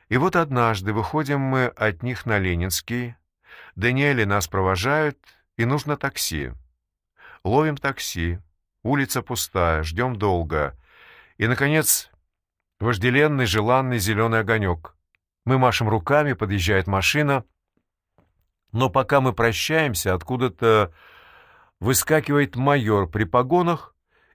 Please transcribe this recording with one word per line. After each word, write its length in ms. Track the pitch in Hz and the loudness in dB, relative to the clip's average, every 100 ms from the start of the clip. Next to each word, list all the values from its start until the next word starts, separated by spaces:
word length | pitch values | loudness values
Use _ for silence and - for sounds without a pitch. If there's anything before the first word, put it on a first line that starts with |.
| _ | _
И 80 | 123 | 0
вот 180 | 175 180 | 2 0
однажды 580 | 160 123 117 104 95 | 0 0 0 0 -2
выходим 460 | 107 104 151 135 143 | -4 -2 -4 -2 -2
мы 260 | 135 131 123 | 0 0 -2
от 340 | - 107 90 | 0 -2 -2
них 240 | 123 120 117 | -6 -6 -2
на 140 | 104 | -2
Ленинский, 760 | 92 85 92 - - 120 120 120 _ _ _ - - - | 0 -2 -2 -4 -6 -8 -8 -12 _ _ _ -20 -18 -4
Даниэли 480 | 117 127 143 127 | 0 2 2 2
нас 240 | 101 101 - | 0 0 -2
провожают, 720 | 98 95 92 117 151 151 - _ _ _ - | -2 0 0 0 0 -2 -4 _ _ _ -4
и 80 | 117 | -2
нужно 300 | 143 147 143 | -2 -2 -4
такси. 580 | 139 - - 78 65 58 - _ _ _ _ _ - - | -4 -4 -6 -4 -6 -10 -20 _ _ _ _ _ -20 -8
Ловим 340 | 92 131 156 143 | 0 2 2 -2
такси, 640 | 139 135 - 90 85 87 - _ _ _ | -6 -6 -8 -4 -4 -4 -10 _ _ _
улица 400 | 113 139 135 - | -2 0 0 -4
пустая, 600 | - 120 - 95 85 78 | -4 -6 -4 0 2 2
ждем 320 | 78 82 127 113 | -2 -2 -2 0
долго. 600 | 104 90 80 78 71 - _ _ - - - - | 0 0 0 -2 -2 -6 _ _ -20 -20 -20 -4
И, 80 | 110 | -2
наконец, 640 | 123 135 156 151 - - _ _ _ _ _ _ _ | 0 2 2 2 -2 -4 _ _ _ _ _ _ _
вожделенный, 640 | 107 104 120 127 151 143 117 | -2 0 2 4 2 2 0
желанный 540 | 107 107 127 131 120 | 0 2 2 2 -2
зеленый 400 | 101 104 113 113 | -2 0 2 0
огонек. 560 | 104 110 98 82 - - _ _ _ _ - | 0 0 0 -4 -8 -20 _ _ _ _ -2
Мы 140 | 131 | 2
машем 280 | 127 - 110 | 4 2 0
руками, 460 | 110 - 143 147 | 0 2 2 2
подъезжает 540 | 123 104 101 87 98 95 | -2 -2 -2 0 0 2
машина, 580 | 95 95 151 147 139 - _ _ _ _ _ _ _ _ _ _ _ _ | 0 0 0 0 0 -4 _ _ _ _ _ _ _ _ _ _ _ _
но 180 | 110 131 | -2 0
пока 320 | 135 - 143 | 2 2 2
мы 120 | 131 | 2
прощаемся, 840 | 117 117 107 - 160 147 104 98 92 | 2 0 0 -2 0 0 -2 -2 -2
откуда-то 800 | - 127 127 - 117 110 92 - - - - - - _ _ _ | -2 -2 -2 0 4 4 2 -4 -20 -20 -20 -20 -20 _ _ _
выскакивает 760 | 92 131 - 156 - 143 139 123 | 0 0 2 0 2 0 0 0
майор 520 | 139 143 110 104 92 | 2 2 2 2 0
при 180 | 104 107 | -2 0
погонах 680 | 123 127 175 175 165 - _ _ _ _ | 0 2 2 2 -2 -8 _ _ _ _